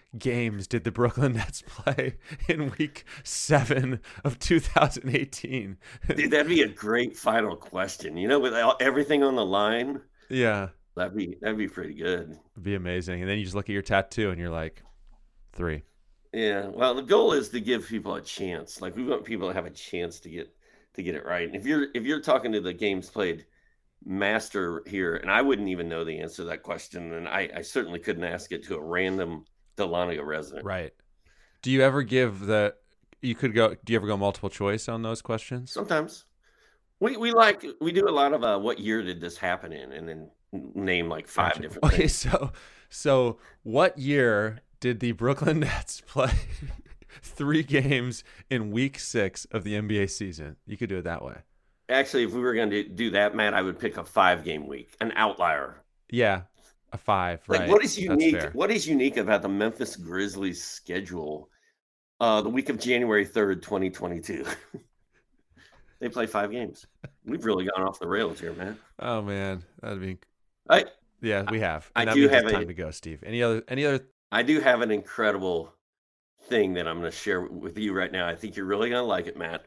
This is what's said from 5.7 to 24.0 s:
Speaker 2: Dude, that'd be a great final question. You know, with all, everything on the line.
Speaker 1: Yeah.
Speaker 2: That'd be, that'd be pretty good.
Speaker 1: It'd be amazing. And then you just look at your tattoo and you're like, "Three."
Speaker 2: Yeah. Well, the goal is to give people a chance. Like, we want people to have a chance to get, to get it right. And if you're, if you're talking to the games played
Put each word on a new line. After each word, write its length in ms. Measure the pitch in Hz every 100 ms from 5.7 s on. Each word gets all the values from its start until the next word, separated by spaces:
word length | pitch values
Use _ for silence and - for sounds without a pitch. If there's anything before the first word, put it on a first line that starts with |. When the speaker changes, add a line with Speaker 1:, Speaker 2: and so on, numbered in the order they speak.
| 95 - - -
Speaker 2:
Dude, 220 | - 147
that'd 180 | 147 147
be 140 | 170
a 60 | 117
great 500 | 101 107 117 123 -
final 360 | 120 113 107
question. 600 | 87 - 92 95 - 78 80
You 120 | 101
know, 100 | 143
with 160 | 127
all, 220 | 113 113 -
everything 420 | 131 135 143 147
on 140 | 139 127
the 80 |
line. 560 | 98 98 104 113 127 139 - _ _
Speaker 1:
Yeah. 380 | 131 117 104 95 - _ -
Speaker 2:
That'd 180 | 92
be, 220 | 101 87 -
that'd 160 | 107 107
be 100 | 95
pretty 260 | - 80
good. 360 | 73 82 90 80
Speaker 1:
It'd 320 | 80 _ -
be 140 | 95 98
amazing. 440 | 90 90 87 87
And 80 | 92
then 80 | 104
you 80 |
just 100 | 92
look 140 | 98 98
at 60 |
your 80 | 101
tattoo 480 | - 98 95 - 104
and 100 | 87
you're 80 | 87
like, 340 | 82 80 - - - - - - _ -
"Three." 300 | - 85 76 - _ _ _ _
Speaker 2:
Yeah. 340 | 113 107 101 101
Well, 260 | 98 127
the 80 | 123
goal 300 | 135 208 -
is 160 | 147 120
to 100 | 120
give 280 | 107 117 110
people 260 | 113 90
a 60 | 85
chance. 640 | - - 95 82 71 -
Like, 120 | 92
we 80 | 90
want 220 | 127 123
people 240 | - 110 90
to 60 |
have 100 | 90
a 60 | 87
chance 500 | - - 87 85 -
to 80 | 85
get, 260 | 82 - _ _ _ _
to 100 | -
get 120 | 92
it 100 | 78
right. 220 | - 90 85
And 100 | 98
if 80 | 113
you're, 200 | 151 139
if 100 | 127
you're 160 | 117 151
talking 320 | 151 135 120
to 80 | 107
the 140 | 92
games 340 | 87 104 95 92
played 380 | - 92 80 - _ _ _ _ _